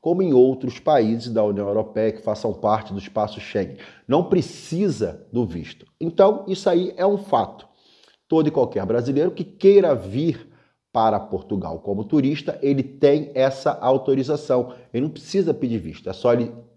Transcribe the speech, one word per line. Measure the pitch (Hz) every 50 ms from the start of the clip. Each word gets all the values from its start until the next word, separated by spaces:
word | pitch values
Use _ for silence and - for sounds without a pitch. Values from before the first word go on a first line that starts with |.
como | - 160 175 185
em | 190 175 139
outros | 123 127 131 135 131 - 123 -
países | - _ 156 151 135 113 107 113 117 117 123
da | 113 113 107
União | 104 101 101 101
Europeia | 101 101 107 107 107 - 110 110 110
que | 107 -
façam | - 113 104 - - 113 101
parte | - - 107 107 107 107 -
do | 95 98
espaço | 95 - - 110 107 104 - 104
Schengen. | - - - 107 95 - - - - - - - _
Não | - 131 160 175
precisa | - 196 180 - - - - - - 160 170 208 190 147 - 110 85 - - - _
do | - 120 120
visto. | 90 80 85 76 - - _ - _ _ _
Então, | 165 165 165 - 190 196 214 - -
isso | 190 190 185 - 196
aí | 175 175 185 - -
é | - 180
um | 196 202
fato. | 196 - - - 120 98 - - - - _ _ _ _ _ _ _ _ _ _ _ _
Todo | _ 160 160 156
e | 151
qualquer | 151 143 123 - - 101 95
brasileiro | 92 113 120 117 135 135 143 160 190
que | - - 170
queira | - - _ - 190 202 202 175 165 139
vir | 113 92 98 98 131 156 170 127 - - - _ _ _ _ _ _ _ _
para | - 120 110 110 104 101
Portugal | 98 - - 92 - - - 95 - 82 82 82
como | - 101 101 101 202
turista, | 208 160 151 131 139 151 143 - - - -
ele | - 139 139 135 131
tem | - - - 151 139 143 156 147 - -
essa | 131 131 135 135 - - 151
autorização. | 139 - - 127 135 131 - - 135 135 131 135 151 139 - - 131 127 120 - - - - _ -
Ele | 120 139
não | 156
precisa | 151 - - - - 196 185 165 147
pedir | - 143 120 113 107
visto, | 80 80 78 - - 90
é | 95
só | - - - 196
ele | - 117 - - - - _ _